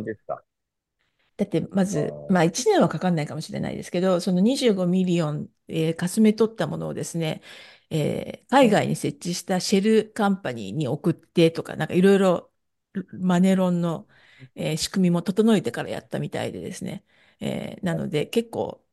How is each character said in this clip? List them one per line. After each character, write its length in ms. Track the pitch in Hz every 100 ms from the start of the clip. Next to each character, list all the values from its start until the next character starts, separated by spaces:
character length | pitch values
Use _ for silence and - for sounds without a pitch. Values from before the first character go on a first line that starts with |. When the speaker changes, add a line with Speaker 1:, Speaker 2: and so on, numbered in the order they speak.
Speaker 1:
じ 20 |
で 100 | 110
す 80 | 107 -
か？ 160 | - _ _ _ _ _ _ _ _ _ -
Speaker 2:
だ 80 | 202
っ 20 |
て 140 | 160 -
ま 160 | 190 190
ず、 240 | 160 147
Speaker 1:
あ 40 | - -
ー。 20 |
Speaker 2:
ま 80 | 180
あ、 40 |
一 220 | 165 - 440
年 160 | 370
は 80 | 170
か 80 | 151
か 120 | 185
ん 40 |
な 80 | 165
い 40 | 147
か 80 |
も 60 | 147
し 100 | -
れ 100 | -
な 100 | -
い 60 | -
で 60 |
す 80 | -
け 120 | 175
ど、 180 | 185 180
そ 100 | 190
の 100 | 180
二 160 | 214 285
十 160 | 247
五 120 | 190 175
ミ 200 | 185 180
リ 160 | 170
オ 100 | 151
ン、 160 | 147 - _ -
え 220 | 160 160
ー、 60 | 165
か 120 | 180
す 120 | 220
め 140 | 214
取 180 | 214 220
っ 20 |
た 120 | 220 156
も 100 | 165
の 120 | 160
を 60 |
で 80 | 147
す 120 | 151 170
ね、 240 | 156 - - - - - -
え 540 | 160 147 - - - -
ー、 40 |
海 180 | 277 240
外 200 | 180 131
に 60 |
設 220 | 156 139 143
置 160 | 175
し 100 | 175
た 180 | - 185
シ 180 | - 196
ェ 260 | 214 220
ル 80 | 214
カ 160 | - 202
ン 140 | 190
パ 100 | 131
ニ 180 | 117 95
ー 20 |
に 160 | 135 131
送 240 | 147 175
っ 20 |
て 360 | - _ - 165
と 120 | 160
か、 100 | -
Speaker 1:
う 40 | -
ん。 20 |
Speaker 2:
な 80 | 156
ん 20 |
か 60 |
い 80 | 175
ろ 120 | 196
い 40 | 196
ろ 320 | 190 170 - _ _ _ _ 196 -
マ 260 | - 185 180
ネ 160 | 190
ロ 160 | 190 180
ン 100 | 175
の、 280 | 170 160 - _ _ - 131
え 180 | - 156
ー、 40 | 160
仕 140 | -
組 140 | 196
み 60 | 180
も 120 | 175
整 320 | 170 190 220 202
え 60 |
て 80 | -
か 120 | 156
ら 80 | 95
や 100 | -
っ 80 | -
た 100 | -
み 120 | 147
た 140 | 113
い 80 | 113
で 80 | 92
で 120 | -
す 120 | 185
ね。 200 | - 196 _ _ _ -
え 380 | - - - -
ー、 40 |
な 100 | 180
の 140 | 160 139
で 180 | 151 -
結 240 | 233 226
構 320 | - 98 - _